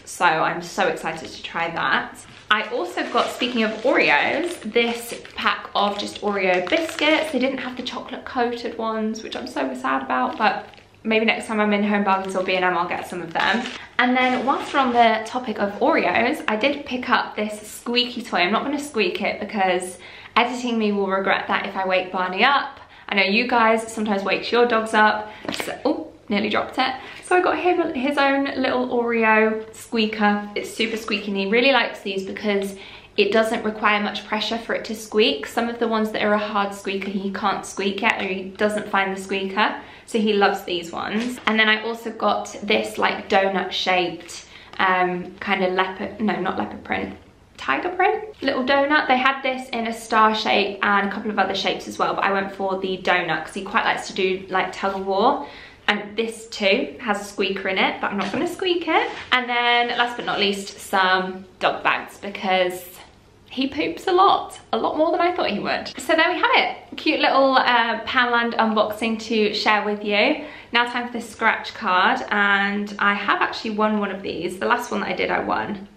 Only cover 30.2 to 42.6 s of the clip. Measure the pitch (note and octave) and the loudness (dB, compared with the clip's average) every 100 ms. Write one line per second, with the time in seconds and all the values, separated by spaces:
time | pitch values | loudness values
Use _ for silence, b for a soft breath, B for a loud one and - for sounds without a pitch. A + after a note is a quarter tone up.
30.2 | G#3 G#3 - - - - G#3+ A3 - G3+ | 2 2 -2 -8 -8 -2 -2 -2 -4 -4
31.2 | G#3 G3 G3 A#3 C4+ B3 A3+ - G3+ G3 | -2 -2 2 4 6 4 2 -4 -6 -4
32.2 | F#3+ G3+ G#3+ G3 G3 B B B B - | -6 -4 -2 0 -2 B B B B 2
33.2 | G3+ A3 A3 A3+ G#3+ G#3+ G#3+ G#3 G3+ - | 4 4 2 0 -4 0 0 2 0 -4
34.2 | - G#3+ - A3+ - - - G#3+ - G#3+ | -4 -4 -2 -4 -4 -6 -6 -10 -2 4
35.2 | B3 - - - A#3 A#3 A3+ A3 G#3+ - | 4 2 -2 -2 -2 -2 0 2 0 0
36.2 | G#3 G#3 G#3 G#3 G3+ - F#3+ G3 G3 G3 | 2 2 2 0 -2 -4 -4 -4 -2 -4
37.2 | G3 - G3+ F#3 - - G3 G3 A3+ - | -4 -2 0 -2 -6 -2 -2 2 0 0
38.2 | G3 F#3+ F#3+ - G#3 G#3 G#3 G3 F#3+ F#3+ | -2 -4 -6 -2 0 0 -2 0 0 -4
39.2 | - G3 F#3+ F#3+ A3+ - B B - A#3 | -4 -4 -2 0 0 -2 B B -4 0
40.2 | G#3+ G3+ G3 G3 - F3 E3+ - - G#3+ | 2 4 4 2 -4 -6 -6 -6 -4 -4
41.2 | B3 B3 - A3 G#3+ A3 A3+ A3+ A#3 - | -4 -2 0 2 4 2 -2 -6 -8 -2
42.2 | G#3 - - - | 0 0 -4 -10